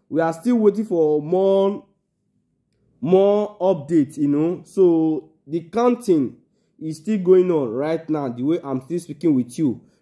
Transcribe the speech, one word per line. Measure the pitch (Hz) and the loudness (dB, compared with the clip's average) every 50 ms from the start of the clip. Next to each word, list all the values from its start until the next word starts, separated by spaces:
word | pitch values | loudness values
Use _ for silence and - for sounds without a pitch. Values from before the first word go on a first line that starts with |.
| _ - | _ -6
we | 135 160 | -4 -2
are | 165 165 165 | -2 -2 -4
still | - - 240 247 | -4 -2 0 0
waiting | 226 214 202 196 220 214 | 2 2 2 2 0 -2
for | - 180 165 156 151 151 151 | -2 0 2 2 2 0 0
more, | 147 156 185 185 196 196 196 196 196 196 202 - - _ _ _ _ _ _ _ _ _ _ _ _ _ _ _ _ _ _ _ _ _ _ _ | 0 0 0 2 2 2 2 2 2 0 -2 -6 -10 _ _ _ _ _ _ _ _ _ _ _ _ _ _ _ _ _ _ _ _ _ _ _
more | 123 160 180 190 196 202 202 208 208 208 - - | 0 2 4 6 6 4 4 2 0 -4 -4 -2
updates, | 180 196 185 151 127 147 170 156 135 139 - | 0 0 0 -2 -2 0 0 0 0 0 -2
you | 160 147 143 | -2 -2 0
know. | 143 147 156 170 180 156 - | 0 0 0 -2 -4 -6 -10
So | - - 196 185 175 165 160 160 160 156 147 - _ _ _ _ | -6 0 2 4 4 4 2 0 0 -2 -4 -8 _ _ _ _
the | 135 156 170 165 - | -10 -10 -8 -8 -6
counting | - 226 247 247 240 233 - 202 170 151 127 101 - - _ _ _ _ _ _ _ - | -4 0 0 0 0 0 0 0 0 0 0 -4 -6 -12 _ _ _ _ _ _ _ -14
is | 156 156 156 | -12 -12 -12
still | - - 208 220 196 | -10 -6 -6 -4 0
going | 180 180 185 185 180 180 | 2 4 4 4 4 2
on | 170 151 135 113 | 0 -2 -2 -4
right | 107 131 147 156 165 165 - 147 | -4 -4 -4 -4 -4 -4 -4 -6
now, | 156 147 139 123 | -4 -4 -4 -6
the | 120 123 | -6 -4
way | 127 151 170 170 143 | -4 -2 -4 -4 -4
I'm | 139 131 127 | -6 -8 -8
still | - - 170 175 | -6 -8 -8 -8
speaking | 175 - 147 - - 160 143 | -8 -12 -8 -2 0 0 0
with | 127 120 - - 165 | 0 -2 -4 -4 -4
you | 156 127 101 - - _ _ _ | -2 -2 -4 -6 -10 _ _ _